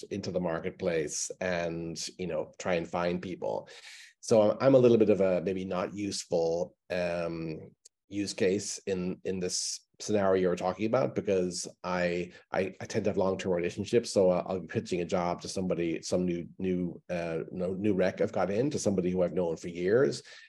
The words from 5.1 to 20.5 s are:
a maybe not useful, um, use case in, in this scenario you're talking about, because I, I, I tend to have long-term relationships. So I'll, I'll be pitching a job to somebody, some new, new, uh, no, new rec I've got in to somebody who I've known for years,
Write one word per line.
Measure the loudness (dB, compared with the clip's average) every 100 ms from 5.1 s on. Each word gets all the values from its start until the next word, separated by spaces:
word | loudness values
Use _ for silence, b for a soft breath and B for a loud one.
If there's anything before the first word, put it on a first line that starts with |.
| 6
a | 4 2
maybe | 0 -4 -2
not | -2 -2
useful, | -4 -6 -6 -2 0 2 0 -2 _ -6
um, | -2 -2 -2 -4 -4 -6 -8 -12 _ -20 _ -10
use | -6 -4
case | 0 2 2 -2 -8 -4
in, | -2 -2 -4
in | -4 -4
this | -4 -4 -6 -8 _ -12
scenario | -2 2 4 4
you're | 4 0
talking | -2 -2 0
about, | 0 0
because | -2 0 0 0 -4 -10 -10
I, | -4 0 0 -2 -6 B B
I, | -4 -4 -6
I | -6
tend | -2
to | 0
have | 2
long-term | 0 0 0
relationships. | 0 -2 -4 0 0 2
So | 4 4
I'll, | 4 0
I'll | -4
be | -4
pitching | -6 -4 -4
a | -2
job | 0 0 -2
to | -6
somebody, | -4 -2 0 -2 -4
some | -2 -2 0
new, | -2 -6 -6
new, | -2 -2 -2 -6 -8
uh, | -4 -4 -4 -6
no, | -6 -4 0
new | 2
rec | 2 2 2
I've | -2
got | 0 0
in | 0 0
to | 0
somebody | 0 0 0
who | 2
I've | 0
known | 0 -2 -2
for | -6
years, | -4 2 4 4 0 -10 B B